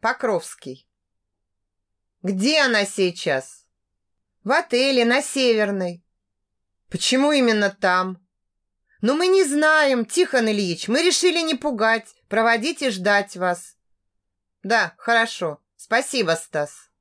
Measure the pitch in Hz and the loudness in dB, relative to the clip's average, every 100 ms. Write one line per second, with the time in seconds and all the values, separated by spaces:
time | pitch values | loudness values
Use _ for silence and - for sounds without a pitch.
0 | 226 254 247 185 - - 135 131 _ _ | -4 -2 -2 -4 -6 -16 -16 -16 _ _
1 | _ _ _ _ _ _ _ _ _ _ | _ _ _ _ _ _ _ _ _ _
2 | _ _ 180 190 226 311 269 220 202 - | _ _ -6 -2 0 2 2 2 -2 0
3 | 185 175 - 135 - - _ _ _ _ | -2 -2 -4 -4 -4 -20 _ _ _ _
4 | _ _ _ _ 202 294 349 240 269 262 | _ _ _ _ -2 -2 0 0 2 2
5 | 233 254 285 277 254 220 208 202 180 175 | 2 2 0 0 2 2 0 -2 -6 -8
6 | _ _ _ _ _ _ _ _ _ - | _ _ _ _ _ _ _ _ _ -4
7 | - 254 285 294 247 214 202 196 190 180 | 0 2 2 2 2 2 -2 0 0 0
8 | 185 185 _ _ _ _ _ _ _ _ | -2 -8 _ _ _ _ _ _ _ _
9 | 208 294 359 381 330 285 311 311 285 254 | -2 0 2 2 2 2 2 4 4 0
10 | 233 - 359 262 220 208 190 170 - 254 | -2 0 0 2 0 0 -2 -4 -2 0
11 | 349 - 359 349 320 277 294 233 220 226 | 2 2 2 0 -2 -4 -4 0 0 0
12 | - _ _ 208 226 233 262 - 269 190 | -4 _ _ 0 2 2 -2 -4 -4 -2
13 | 185 202 202 180 180 175 - _ _ _ | 0 0 0 -4 -4 -4 -8 _ _ _
14 | _ _ _ _ _ _ 190 226 180 _ | _ _ _ _ _ _ -2 0 0 _
15 | - 233 226 - 165 147 _ _ - 233 | 0 0 0 -4 -8 -8 _ _ -2 -2
16 | 269 269 180 165 - 160 147 - - _ | 0 -2 0 -2 -2 -6 -6 -8 -20 _